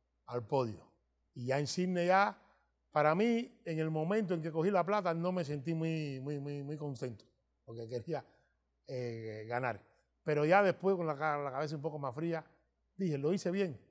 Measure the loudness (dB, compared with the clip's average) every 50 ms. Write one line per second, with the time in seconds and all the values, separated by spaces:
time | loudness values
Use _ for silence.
0 | _ _ _ _ _ -8 -6 -6 -4 0 0 0 2 0 -2 -8 -12 -20 _ _
1 | _ _ _ _ _ _ _ -10 -2 0 2 2 2 0 0 0 0 0 2 2
2 | 4 4 6 6 6 4 0 -6 -16 _ _ _ _ _ _ _ _ _ _ 4
3 | 6 6 6 6 4 4 2 2 0 -4 -10 _ _ -4 -2 0 0 0 0 0
4 | 0 0 0 0 2 0 -2 -2 -2 -2 -2 0 0 4 4 4 4 4 2 2
5 | 2 0 0 0 0 0 0 0 -2 -2 -4 -4 -2 -2 -2 -2 0 -2 -2 -2
6 | -2 -4 -6 -6 -6 -6 -6 -6 -6 -6 -6 -8 -6 -8 -8 -8 -6 -8 -6 -6
7 | -6 -8 -8 -10 -16 _ _ _ _ _ _ _ _ -16 -12 -12 -10 -8 -8 -8
8 | -6 -6 -6 -6 -6 -10 _ _ _ _ _ _ _ _ _ _ _ -10 -8 -6
9 | -6 -6 -6 -8 -8 -10 -10 -10 -8 -4 -4 -2 0 -2 -2 -4 -8 _ _ _
10 | _ _ _ _ _ 0 2 2 4 6 6 6 6 6 2 2 2 2 2 2
11 | 0 -2 -2 0 0 0 0 0 -2 -4 -4 -4 -4 -4 -4 -4 -6 -6 -6 -4
12 | -6 -6 -4 -4 -4 -4 -4 -4 -6 -12 _ _ _ _ _ _ _ _ _ -4
13 | -2 0 0 0 2 0 0 0 0 -2 0 0 -2 -2 -4 -8 -14 _